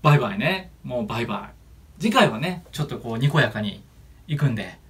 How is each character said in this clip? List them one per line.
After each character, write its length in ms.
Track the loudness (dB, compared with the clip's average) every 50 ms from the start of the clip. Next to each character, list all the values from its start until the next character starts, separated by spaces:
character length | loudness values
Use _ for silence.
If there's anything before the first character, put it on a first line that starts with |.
バ 140 | 6 6 6
イ 40 | 6
バ 140 | 4 0 -2
イ 60 | -2
ね。 320 | 0 0 0 -2 -6 -12 -20 -16 -12
も 180 | -6 -4 -4
う 40 | -4
バ 160 | -4 -4 -6
イ 40 | -4
バ 260 | -4 -6 -8 -8 -12
イ。 500 | -18 -20 -20 -20 -20 -20 -20 -20 -12 -4
次 100 | -2 2
回 180 | 4 4 4 4
は 100 | 2 -2
ね、 260 | -4 -4 -4 -6 -10 -12
ち 100 | -6 -6
ょ 20 | -6
っ 20 |
と 100 | -4 -6
こ 160 | -8 -8 -6 -4
う 40 | 2
に 100 | 2 2
こ 100 | 4 4
や 100 | 2 2
か 100 | 0 -4
に 220 | -6 -6 -6 -10 -20 -20 -20 -20 -20 -20 -20 -20 -8
行 120 | -6 -2 0
く 100 | 0 0
ん 60 | 0
で。 240 | -2 -6 -10 -12 -20 _